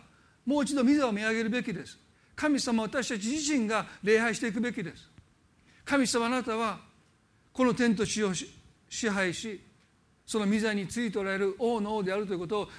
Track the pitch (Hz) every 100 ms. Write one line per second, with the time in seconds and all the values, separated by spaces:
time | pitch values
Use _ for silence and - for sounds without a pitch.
0 | - _ _ _ - 285 269 277 247 294
1 | 254 208 220 226 226 247 226 170 127 -
2 | _ _ _ - 302 269 254 226 214 277
3 | - 226 220 302 294 294 214 220 - -
4 | 190 220 233 - 233 214 240 226 156 -
5 | - - - _ _ _ _ - - 277
6 | 240 240 233 254 226 220 226 170 - _
7 | _ _ _ _ _ - 254 240 240 214
8 | 208 214 202 165 - - - _ - -
9 | 226 196 185 - 226 196 - _ _ _
10 | _ _ - 220 202 214 220 208 175 233
11 | 233 202 196 190 196 190 233 233 208 214
12 | 185 196 208 180 170 208 180